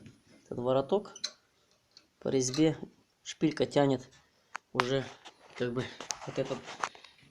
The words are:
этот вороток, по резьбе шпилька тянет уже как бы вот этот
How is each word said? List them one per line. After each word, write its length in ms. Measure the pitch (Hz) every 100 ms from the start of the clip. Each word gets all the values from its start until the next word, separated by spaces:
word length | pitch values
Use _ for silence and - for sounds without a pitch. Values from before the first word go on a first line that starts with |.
| - - _ -
этот 140 | - 131
вороток, 560 | 123 131 135 196 202 - - - _ _ _ _ _ _ _ _
по 80 | -
резьбе 480 | 135 127 135 156 151 - - _ _
шпилька 440 | - - 156 156 135
тянет 420 | 143 139 127 - - _ _ _ - _
уже 320 | 123 123 135 127 - - - - -
как 180 | 120
бы 100 | 123 120 - - - -
вот 120 | -
этот 200 | 131 120 - - - - - - -